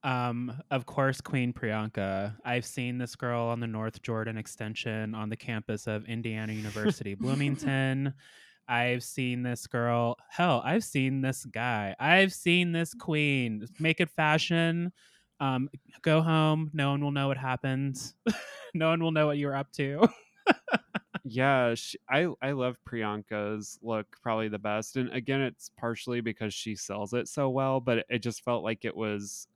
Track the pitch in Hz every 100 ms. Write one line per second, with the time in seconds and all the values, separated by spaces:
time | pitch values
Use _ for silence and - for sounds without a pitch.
0 | 147 127 123 120 123 120 - 135 120 -
1 | 135 135 - 135 120 120 113 107 107 107
2 | 98 95 101 107 123 123 120 - 123 123
3 | 123 - 123 120 117 117 117 110 110 -
4 | - 113 110 110 107 - 107 113 - 110
5 | 107 110 107 113 - 113 - 107 - 107
6 | 104 117 113 110 110 107 107 104 151 -
7 | 104 98 123 139 143 139 - 135 135 135
8 | 139 135 - - - _ - 120 123 123
9 | 117 - 127 123 123 123 - 123 120 120
10 | 117 - - - 175 127 123 190 220 143
11 | 131 135 131 131 123 110 123 113 101 -
12 | 143 180 196 - 175 175 175 165 165 233
13 | - 151 147 139 120 107 110 - 160 160
14 | 170 - 156 156 - 165 165 165 175 -
15 | - _ _ _ 139 131 135 - _ -
16 | - 160 160 160 156 156 156 151 139 139
17 | 143 143 139 131 131 127 135 131 139 127
18 | - - - - - - - 175 160 165
19 | 165 156 151 147 143 139 139 - 139 143
20 | 220 - - _ - - - 226 _ -
21 | _ - 131 113 135 135 120 117 - -
22 | - 135 175 127 131 139 127 120 - 120
23 | 107 104 101 107 104 107 104 - 113 110
24 | 107 - 123 110 110 104 104 107 107 135
25 | 127 127 117 135 131 - - - 117 113
26 | - 120 113 104 110 - - 104 - 101
27 | 101 120 - - 135 127 135 131 120 117
28 | - 123 110 110 - 120 101 110 117 92
29 | 110 104 101 - -